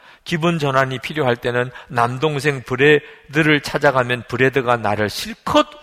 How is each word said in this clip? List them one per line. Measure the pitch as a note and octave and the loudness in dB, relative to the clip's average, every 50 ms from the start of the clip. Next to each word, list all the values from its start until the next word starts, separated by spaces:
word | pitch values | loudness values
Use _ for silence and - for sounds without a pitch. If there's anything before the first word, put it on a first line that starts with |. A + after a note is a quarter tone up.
| _ - - _ _ | _ -20 -20 _ _
기분 | - E3+ E3 D#3 F3 E3+ E3 | -6 -4 -2 0 0 0 0
전환이 | C#3+ C#3+ C3 C3+ C3+ C3 C3 B2 | -2 0 2 2 0 0 -2 -6
필요할 | - - C3+ D3+ C#3+ B2+ A#2+ | -8 -8 -4 -2 0 0 0
때는 | A#2+ - B2 A#2+ B2 B2 B2+ - - - - | 0 -2 -2 -2 -2 -2 -4 -6 -12 -16 -6
남동생 | C#3 A#2+ A#2 A#2 B2+ C3 D3 D#3 D3+ C#3+ C3 D3+ C#3 C3 | 0 0 0 0 0 0 -2 -2 -2 0 -2 -2 -2 -4
브레드를 | A#2 - B2+ A#2 C#3 D3+ D3+ D3 - - - - - - C3+ D3+ D#3+ D3+ D3+ C#3+ | -4 -6 -2 2 4 4 4 4 2 -4 -12 -20 -20 -4 -2 0 2 2 2 2
찾아가면 | - - - D3+ C#3+ C#3+ C3 C3 B2 A#2+ B2+ A#2+ G#2+ - | 0 -4 -4 0 2 2 2 2 0 0 -2 -6 -6 -6
브레드가 | - A#2 C3 C3+ C3 C#3+ B2 A#2+ B2 A#2 | -2 0 2 2 2 0 0 0 0 0
나를 | A2 G2+ G#2 G2+ G#2+ G2+ | 0 -2 -2 0 -2 -2
실컷 | - - - G#3+ A3 - _ - - D4 D4+ - - - | -4 -6 -10 -10 -12 -10 _ 0 2 2 2 0 -4 -10